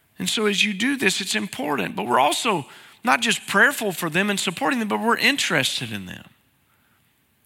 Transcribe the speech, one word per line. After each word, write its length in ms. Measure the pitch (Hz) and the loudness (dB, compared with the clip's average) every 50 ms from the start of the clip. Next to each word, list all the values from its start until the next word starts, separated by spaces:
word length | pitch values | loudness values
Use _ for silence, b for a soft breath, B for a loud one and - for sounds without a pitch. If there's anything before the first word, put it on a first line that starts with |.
| b b b | b b b
And 120 | - 190 185 | -8 -6 -4
so 160 | - 247 214 | -2 0 0
as 180 | 208 202 185 - | 0 2 2 0
you 100 | 214 202 | 0 0
do 220 | 185 226 269 285 | -2 -2 -2 0
this, 240 | 247 214 190 - - | 2 2 0 0 0
it's 160 | 196 - - | -4 -4 -4
important. 600 | 214 208 190 - - 269 294 - 120 90 - - | -4 -4 -6 -8 -6 -4 -2 -2 -2 -2 -4 -4
But 100 | - 196 | -6 -2
we're 160 | 117 123 123 | 2 4 4
also 460 | 135 151 - - - 240 196 156 131 B B B B B B B B | 4 4 2 2 0 0 0 -2 -4 B B B B B B B B
not 180 | 247 269 262 | 2 2 2
just 240 | 226 233 190 - - | 2 0 -2 -2 -4
prayerful 440 | - - 196 226 277 277 - 233 202 | 0 4 4 4 4 4 0 -4 -4
for 180 | 165 - 180 165 | -4 -2 -4 -2
them 200 | 151 180 202 208 | 0 0 0 0
and 100 | 202 190 | 0 -2
supporting 400 | - 196 165 - 269 294 277 240 | -2 -4 -4 -2 -2 0 0 0
them, 80 | 220 | -2
but 140 | 202 214 214 | -2 -2 0
we're 160 | 214 233 233 | 2 0 0
interested 760 | - - 240 285 277 - - 185 143 131 - - - 127 110 | 2 2 2 2 2 0 0 0 0 0 0 -2 -4 -6 -8
in 140 | 110 101 92 | -8 -10 -10
them. 180 | 90 80 - - - _ _ _ _ _ _ _ _ _ _ _ _ _ _ _ _ _ _ _ _ _ _ _ | -12 -14 -16 -18 -20 _ _ _ _ _ _ _ _ _ _ _ _ _ _ _ _ _ _ _ _ _ _ _